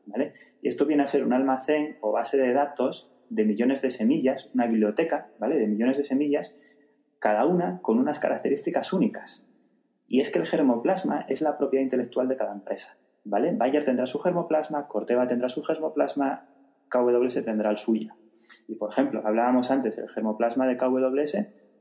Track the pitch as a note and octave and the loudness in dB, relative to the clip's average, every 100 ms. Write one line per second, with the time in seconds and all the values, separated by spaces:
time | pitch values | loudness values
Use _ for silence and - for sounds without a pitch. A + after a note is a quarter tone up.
0 | - G#2+ D3+ - - _ A#2+ A#2+ C#3+ D3 | -10 -6 -6 -8 -20 _ -4 0 2 2
1 | C#3 C#3+ A#2 B2+ C3+ C3 - D3+ D3+ - | 2 2 2 2 2 0 0 0 -2 -4
2 | G#2+ A2 A#2+ C#3 B2+ C3 C#3+ - B2+ - | -2 -2 0 2 4 2 0 0 -4 -4
3 | - _ - A2 G#2+ G#2 A#2+ C3 C3 - | -14 _ -6 0 2 2 2 2 0 0
4 | A2 D#3+ B2+ C3 - B2+ A#2 A2 G#2+ G#2+ | 2 4 2 0 -2 -2 2 2 2 2
5 | E3 D3 - - A2+ D3+ G#2+ G#2 A#2+ C#3 | 0 -2 -6 -6 -2 0 2 2 2 0
6 | C#3+ C3+ D3 D3 - - - _ _ _ | 0 0 2 0 -2 -14 -20 _ _ _
7 | _ _ G#2+ G#2+ C#3+ F3+ F3+ F3+ - A2+ | _ _ 0 4 4 2 0 -2 0 2
8 | C#3 D3 - B2+ - C#3 - - - F#3+ | 2 0 -2 0 0 -2 -2 -4 0 0
9 | - - - - _ _ _ _ _ _ | 0 -2 -12 -20 _ _ _ _ _ _
10 | - C3 - E3+ E3 D#3+ C#3 A#2 D3+ F#3 | -2 0 0 0 0 2 2 2 0 0
11 | D3 D3 - C3+ D3+ C#3+ C#3 D3+ C3+ B2+ | 0 -2 -2 -2 -2 0 0 0 0 -2
12 | A#2 B2+ B2+ C3 G#2 G#2 - G2 - - | -2 -2 -2 -2 -4 -6 -8 -10 -10 -20
13 | _ _ - G2+ C#3 A2 A#2+ D3 C#3+ B2 | _ _ -4 0 0 2 2 2 0 0
14 | B2 D3 F3+ F3 E3 D#3 - D3 - G#2 | -2 -2 -2 -2 0 -2 -2 -6 -6 -6
15 | G#2+ A#2+ B2+ B2 B2+ D#3 C#3+ D#3 D#3 D3 | 0 2 2 0 -2 -4 -4 -2 -2 0
16 | C#3 C#3+ C#3 - - _ _ _ - B2 | -2 0 -2 -4 -10 _ _ _ -4 0
17 | B2 A#2+ B2 - A2+ G#2+ G#2+ G#2+ - A2 | 2 2 2 -2 -2 -2 0 -2 0 -2
18 | - - _ _ - - - G#2+ G#2+ - | -2 -14 _ _ -20 -20 -14 -8 -4 -2
19 | C#3+ A2 G#2+ A2 A#2+ B2+ B2 C3+ A#2+ - | -2 -2 0 2 4 4 2 0 0 -4
20 | - - A2 G#2+ A#2 C3 C3 B2 B2+ C3 | -8 -4 -4 0 0 2 0 0 0 2
21 | C3 C3+ D3 - G#2+ - _ _ | 0 0 -2 -2 -4 -10 _ _